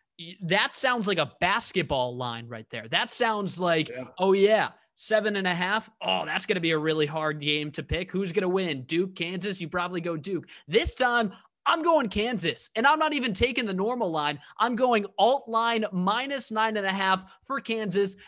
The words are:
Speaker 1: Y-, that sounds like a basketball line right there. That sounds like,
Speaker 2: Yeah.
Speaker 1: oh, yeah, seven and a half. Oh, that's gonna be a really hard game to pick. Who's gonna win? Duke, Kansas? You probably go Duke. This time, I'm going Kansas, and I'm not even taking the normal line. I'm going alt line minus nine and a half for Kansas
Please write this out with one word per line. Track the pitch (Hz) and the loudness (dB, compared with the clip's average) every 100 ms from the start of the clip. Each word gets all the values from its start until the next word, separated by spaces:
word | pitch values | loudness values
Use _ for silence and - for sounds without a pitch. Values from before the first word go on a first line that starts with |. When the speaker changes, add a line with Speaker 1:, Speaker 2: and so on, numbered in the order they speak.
| _ - | _ -20
Speaker 1:
Y-, | 165 185 | -18 -10
that | 175 196 262 | 0 2 2
sounds | - 262 247 202 | 0 0 0 0
like | 180 | 0
a | 139 - | 0 0
basketball | 175 214 - 180 143 139 123 123 | 0 0 -2 -4 -2 -2 -2 -4
line | 123 117 117 | -6 -8 -10
right | 113 110 | -14 -12
there. | 117 110 | -12 -4
That | 165 233 | -2 -2
sounds | - 233 214 196 180 | 0 0 0 -4 -2
like, | 180 165 147 | 0 2 0
Speaker 2:
Yeah. | 123 127 - | -6 -12 -2
Speaker 1:
oh, | 190 | 2
yeah, | 196 202 214 135 - _ - | 6 6 6 2 -6 _ -14
seven | - 214 208 202 | 0 2 2 0
and | 185 | 0
a | |
half. | 175 185 214 - - | 0 0 -2 -4 -10
Oh, | 185 185 156 | -2 -2 0
that's | 156 - | -4 -2
gonna | 185 | 0
be | 165 | 2
a | 156 | 0
really | 156 156 147 | 0 2 0
hard | 156 156 151 | 0 -4 -2
game | 147 151 151 | 0 0 -2
to | 147 | -8
pick. | - 160 185 | -4 -4 -4
Who's | 185 190 | -4 -2
gonna | 165 180 | 0 0
win? | 190 180 139 | 0 0 -4
Duke, | 127 165 190 | -2 0 0
Kansas? | 190 170 185 196 185 | -2 -6 -4 -6 -6
You | 165 | -6
probably | 180 175 180 | -4 -4 -4
go | 170 165 | -6 -6
Duke. | 185 175 - - - | -6 -6 -8 -20 0
This | 196 339 - | 0 0 0
time, | 247 240 214 - _ _ | 2 2 0 -4 _ _
I'm | - 330 | -2 0
going | 339 320 233 | 4 4 2
Kansas, | 208 226 226 156 123 - | -2 -2 -2 -4 -4 -8
and | 220 | 0
I'm | 269 311 | 4 4
not | 311 | 2
even | 294 240 | 0 -2
taking | 185 254 262 226 | 0 0 0 -2
the | |
normal | 185 208 247 196 | -2 -2 0 -2
line. | 160 147 143 - - | 0 -2 -4 -8 -2
I'm | 233 | 0
going | 233 254 226 196 - | 2 4 2 0 4
alt | 214 269 233 | 4 4 0
line | 226 233 233 214 | 0 2 0 0
minus | 185 180 226 269 277 - | 0 0 0 -2 -6 -4
nine | 220 220 214 | 0 0 0
and | |
a | 196 | -2
half | 196 190 190 185 - | 0 2 2 -2 -18
for | - 269 | -6 -6
Kansas | - 226 214 190 196 190 | -2 -2 0 0 0 -2